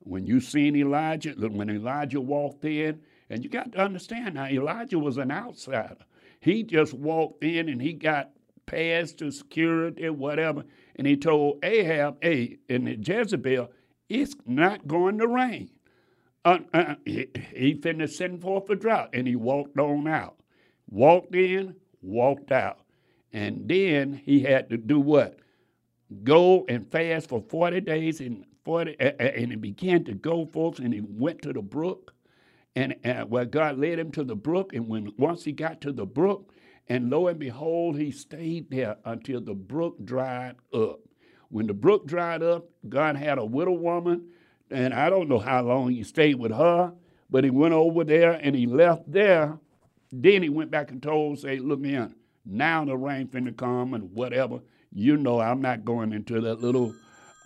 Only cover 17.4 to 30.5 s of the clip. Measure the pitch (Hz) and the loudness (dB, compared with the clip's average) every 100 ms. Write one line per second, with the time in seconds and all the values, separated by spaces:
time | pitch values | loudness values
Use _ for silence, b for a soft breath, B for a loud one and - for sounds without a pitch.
17.4 | - 117 131 151 165 160 156 156 185 180 | -12 0 0 0 -2 -4 -6 -4 -8 -6
18.4 | 175 190 196 202 220 185 117 123 127 123 | -4 -4 -2 -2 0 0 -2 -4 -2 -2
19.4 | 113 139 143 - 151 147 151 156 85 - | 0 -2 -2 -2 0 0 -2 -4 -4 -14
20.4 | _ _ _ _ - 101 139 175 175 180 | _ _ _ _ -12 4 6 6 4 0
21.4 | 185 190 190 170 _ _ 92 107 123 180 | 2 0 -4 -10 _ _ -6 0 2 0
22.4 | - 131 98 - _ _ _ _ _ 107 | 0 0 0 -6 _ _ _ _ _ -8
23.4 | 104 107 101 180 196 147 139 139 - 143 | -6 -6 -2 0 2 2 0 -4 2 4
24.4 | 139 135 - 117 110 147 139 151 107 - | 6 2 2 -6 0 2 4 4 4 -4
25.4 | _ _ _ _ _ _ _ 101 107 156 | _ _ _ _ _ _ _ -6 4 6
26.4 | 180 185 135 120 - 160 165 160 156 120 | 8 6 4 -4 -2 -2 0 -2 -4 -6
27.4 | - 156 175 175 185 156 160 156 127 113 | -6 -2 0 0 -2 -2 -2 -4 -8 -10
28.4 | - _ - 165 165 147 143 185 127 127 | -14 _ -4 -4 -4 -2 -2 0 -2 -2
29.4 | 120 113 107 101 185 175 - 98 151 170 | -6 -6 -10 -6 2 2 2 -4 -2 -2
30.4 | 160 | -2